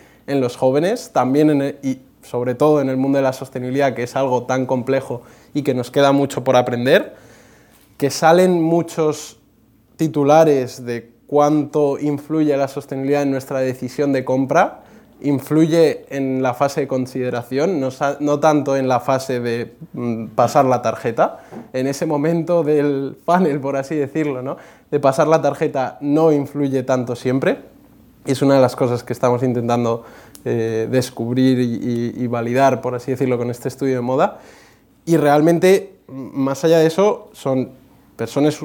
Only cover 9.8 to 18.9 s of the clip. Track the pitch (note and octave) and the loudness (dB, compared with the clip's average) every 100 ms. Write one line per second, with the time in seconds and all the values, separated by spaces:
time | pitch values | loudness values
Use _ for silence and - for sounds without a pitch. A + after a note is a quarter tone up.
9.8 | _ - D#3+ D3 C#3 D#3 D#3+ C#3+ B2 - | _ -6 -4 0 4 6 6 4 0 -8
10.8 | A#2+ A#2 - _ - C#3+ D3 D3+ C3+ D#3 | -10 -10 -10 _ -2 2 2 2 0 0
11.8 | C#3+ C#3 D3 C#3+ - D#3 D3+ C#3 C3+ - | 0 0 -4 -4 -4 -2 0 0 -2 -6
12.8 | C3+ C3+ C3+ C#3+ C#3+ C3+ C3 C3+ C3 B2+ | -10 -6 -2 0 0 -2 -4 -4 -2 -4
13.8 | B2+ - C#3+ C3+ B2+ C3 C3+ D3+ G3 - | -8 -4 0 0 0 -2 0 2 0 -2
14.8 | - - _ _ C#3 C#3 - D3+ D#3+ E3 | -20 -20 _ _ -4 -2 0 2 4 4
15.8 | D#3 A#2+ - C#3 C3+ C3 C3 B2 C#3+ D#3 | 4 2 -6 -6 -4 -2 -2 0 -2 -2
16.8 | C3 C3 B2+ C3 B2+ A#2+ A#2+ C3 E3+ F3 | -4 -4 -4 -6 -6 -6 -6 -2 -2 -2
17.8 | C3 B2+ C#3+ C#3 D3 D3 D#3 D3+ C#3 C3+ | -4 -2 -4 -2 -2 2 2 2 2 0
18.8 | C3 | 0